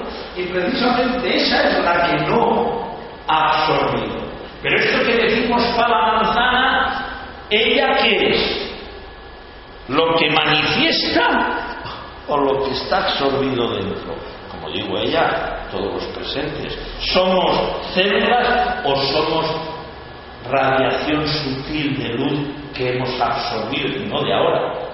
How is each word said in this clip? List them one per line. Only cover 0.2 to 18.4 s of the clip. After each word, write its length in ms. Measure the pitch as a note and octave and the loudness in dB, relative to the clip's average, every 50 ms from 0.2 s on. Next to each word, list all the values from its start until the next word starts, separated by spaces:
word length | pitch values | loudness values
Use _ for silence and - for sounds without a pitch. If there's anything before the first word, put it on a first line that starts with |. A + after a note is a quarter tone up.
| - - - | -10 -8 -6
y 80 | F3+ F3+ | -6 -4
precisamente 960 | E3+ F3+ F3+ F3 - - - A#3+ A#3+ A#3+ B3+ C4 B3 - - - G3 C#4 | -2 0 0 0 0 0 2 2 2 4 4 2 2 0 0 0 0 2
esa 320 | D4 C4+ C4+ B3 - - F#3+ | 2 2 2 2 4 4 4
es 140 | - G3 - | 2 2 2
la 220 | F3 F3 F3 E3+ | 2 2 2 2
que 200 | - - - - | 2 2 0 0
no 720 | - A3 A#3 A3+ - A3 A#3+ A#3+ - - - - - - - - - - - - | 0 2 2 2 2 2 2 0 0 -2 -4 -4 -6 -8 -10 -12 -14 -14 -10 -2
ha 220 | - D#3 D#3+ - - | 0 2 4 4 4
absorbido. 760 | - - - - - - - - A#2+ A2+ - - - - - - - - - - - - | 2 2 2 2 2 2 2 0 0 -2 -2 -4 -4 -6 -6 -8 -10 -10 -12 -12 -12 -4
Pero 160 | - C#3 F3+ | -2 0 2
esto 280 | G#3+ A3 - - A#3+ B3+ | 2 2 2 2 2 2
que 100 | B3 A3+ | 4 4
decimos 480 | A#3 A3+ G#3+ A3 A#3 B3+ A#3+ A#3+ A#3 A#3 A#3+ A#3+ | 4 4 4 4 2 2 2 2 2 2 2 2
para 140 | A3+ A#3 A#3 | 2 4 4
la 240 | A3+ A#3 A3+ A3+ A3+ | 4 4 4 4 4
manzana, 920 | A3 A3+ A3+ A#3 A#3+ A#3+ B3+ B3+ B3+ B3+ B3+ B3 B3 B3+ - - - - - - - - - - - - - | 2 2 2 2 2 2 4 4 4 2 2 2 2 0 0 -2 -4 -6 -6 -8 -10 -12 -12 -14 -14 -4 0
¿ella 480 | G#3 A3 B3 B3+ A#3+ C#4 C#4+ C4+ - - | 2 2 4 4 4 4 4 4 2 4
qué 300 | C4 A3+ G3 F3+ - - | 4 4 4 4 2 2
es? 420 | - - - - - - - - - - - - - - - - - - - - - - - - - - - - - - - - | 2 2 0 0 -2 -4 -6 -8 -8 -12 -12 -14 -14 -14 -14 -16 -16 -16 -18 -18 -18 -18 -18 -18 -18 -18 -18 -18 -18 -16 -6 -2
¿Lo 260 | C3 D3+ E3 E3 E3 | 0 2 2 2 2
que 140 | E3 D3+ D3+ | 2 2 2
manifiesta 1500 | D3+ D#3 D3+ D3+ D3+ D3+ C#3 - D#3 G#3+ D4+ E4+ B3 - - - - - A#4+ A#4 C#4 - - - - - - - - - - - - - - - - - - | 2 2 2 2 2 2 2 0 2 2 2 2 2 0 -2 0 2 2 2 2 2 2 0 0 -2 -4 -6 -6 -8 -10 -10 -12 -12 -12 -14 -14 -14 -12 -4
o 100 | - D3 | -2 0
lo 260 | C#3+ C#3 C3+ C#3 C3+ C3+ | 2 2 2 2 0 0
que 80 | C3+ | -2
está 340 | B2 A#2+ - - F#3 F#3+ - | -2 -4 -2 0 0 0 0
absorbido 680 | - - - C#3 C3+ B2+ C#3 C3+ C3 B2 A#2 A#2 A2 G#2+ | 0 0 0 0 2 2 2 0 0 0 0 0 0 0
dentro? 400 | G2+ F#2+ F#2+ F2+ F2 - F2 D#2 - - - - - - - | -2 -2 -4 -4 -6 -6 -8 -8 -8 -10 -12 -14 -14 -14 -14
Como 200 | - - - D#2 | -12 -12 -10 -6
digo, 280 | D#2 G2 G2 G2 F2+ | -6 -6 -4 -2 -2
ella, 680 | G#2 A2+ C#3+ D3+ E3 D3+ - - - - - - - - - | -2 0 2 2 2 2 2 0 -2 -4 -4 -6 -8 -8 -6
todos 220 | - F#2 G2 F#2+ D2+ | -4 -2 -2 -2 -2
los 100 | D#2 - - - | -4 -6 -6 -6
presentes. 640 | - F#2 G2+ - C3+ D3+ - C#3+ C#3 - - - - - - - - | -8 -6 -4 -4 -4 -4 -4 -4 -6 -6 -6 -6 -8 -8 -10 -8 -6
¿Somos 880 | - - - F#3 F#3 F#3 F#3 F3+ E3+ E3 - - - - - - - - - | -4 2 2 4 4 4 4 4 4 4 2 2 2 0 -2 -4 -6 -2 2
células 920 | F3+ F#3+ G#3 G3+ - - - B3 A#3+ | 2 2 4 4 4 4 4 4 4